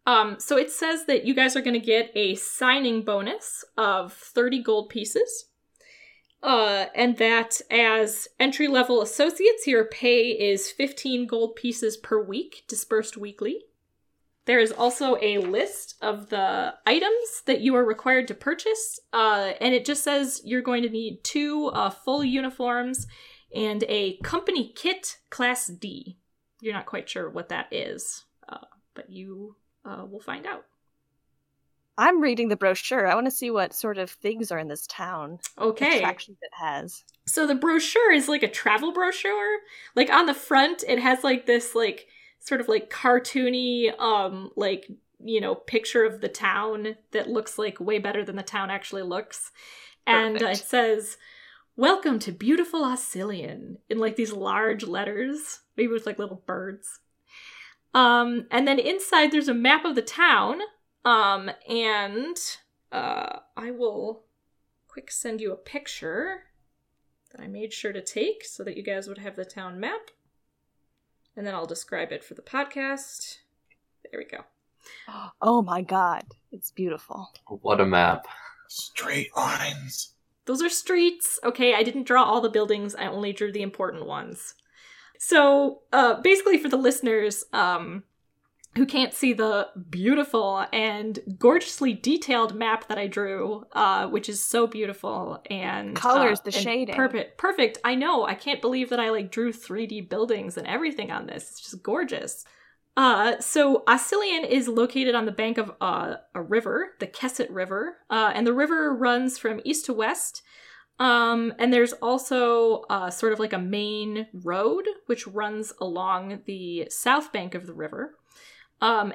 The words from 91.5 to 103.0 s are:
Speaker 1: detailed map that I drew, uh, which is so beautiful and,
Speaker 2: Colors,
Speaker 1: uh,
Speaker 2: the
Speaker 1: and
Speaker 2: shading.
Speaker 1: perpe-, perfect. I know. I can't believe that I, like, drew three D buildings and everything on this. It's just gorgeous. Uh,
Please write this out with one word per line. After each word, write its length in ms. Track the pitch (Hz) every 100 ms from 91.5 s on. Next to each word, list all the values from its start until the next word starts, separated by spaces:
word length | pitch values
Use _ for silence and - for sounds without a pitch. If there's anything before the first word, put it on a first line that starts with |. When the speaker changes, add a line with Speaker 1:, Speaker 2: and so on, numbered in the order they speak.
| 339 - - 269
Speaker 1:
detailed 600 | 208 240 311 277 247 220
map 340 | 208 226 220 -
that 100 | 202
I 80 | 202
drew, 580 | 196 196 190 190 214 -
uh, 360 | - 208 190 190
which 220 | - -
is 160 | 202 -
so 220 | 240 226
beautiful 760 | 226 202 196 202 196 180 - -
and, 460 | 196 185 202 202 208
Speaker 2:
Colors, 460 | - 269 247 202
Speaker 1:
uh, 20 |
Speaker 2:
the 120 | 202 196
Speaker 1:
and 80 |
Speaker 2:
shading. 320 | 202 240 233 196
Speaker 1:
perpe-, 400 | 254 233 - -
perfect. 420 | 370 392 233 -
I 120 | 240 254
know. 280 | 294 294
I 120 | 202 190
can't 260 | 285 294
believe 300 | 247 254 247
that 80 | 240
I, 100 | 220
like, 220 | 220 196
drew 200 | 226 240
three 360 | 226 - 196 220
D 140 | 214
buildings 560 | 180 - 233 208 196 -
and 100 | -
everything 420 | 220 320 294 240
on 160 | 165 -
this. 240 | - -
It's 120 | -
just 200 | - 185
gorgeous. 640 | - 269 330 - - - - _ _ _ _
Uh, 440 | -